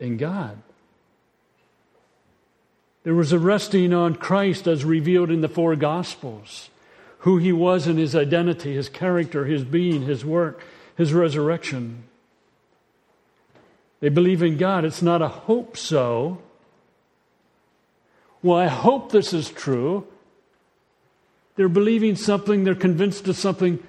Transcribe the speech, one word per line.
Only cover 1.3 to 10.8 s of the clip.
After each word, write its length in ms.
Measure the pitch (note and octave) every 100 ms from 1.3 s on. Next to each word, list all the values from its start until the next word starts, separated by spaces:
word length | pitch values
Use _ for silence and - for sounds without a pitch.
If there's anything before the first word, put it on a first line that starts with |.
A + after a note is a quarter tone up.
| _ _ _ _ _ _ _ _ _ _ _ _ _ _ _ _ _
There 100 | -
was 180 | E3 D#3+
a 60 | E3+
resting 560 | E3+ G3+ - G3 F3+
on 220 | F3 F3 D#3+
Christ 500 | - F#3+ G3+ F3 -
as 180 | D#3+
revealed 460 | D3 E3 D3+ F3+ F3
in 100 | E3
the 80 | D#3
four 260 | D#3+ E3 D#3
Gospels, 920 | D3 E3 F3+ - C3+ G#2+ G#2+ - - _ _ _ - -
who 180 | F3 F#3
he 140 | F3+
was 340 | E3+ F3 F3+ D#3
in 100 | D#3+
his 180 | D#3
identity, 600 | D#3 C#3+ E3 F3 E3+ C#3+
his 160 | C#3 C3+
character, 560 | - F#3 F3 D#3+ D3+ C#3
his 180 | D3+
being, 380 | B2+ D#3+ F3+ D#3
his 240 | C3 C#3 C#3
work, 360 | E3 E3 B2+ - -